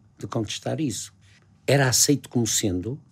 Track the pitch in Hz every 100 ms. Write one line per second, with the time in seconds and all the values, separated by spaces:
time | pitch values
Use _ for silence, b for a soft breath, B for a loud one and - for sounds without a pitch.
0 | _ - 104 117 101 - 120 123 147 -
1 | - _ b b b _ - 139 131 113
2 | - 139 - 123 110 - 104 90 107 147
3 | -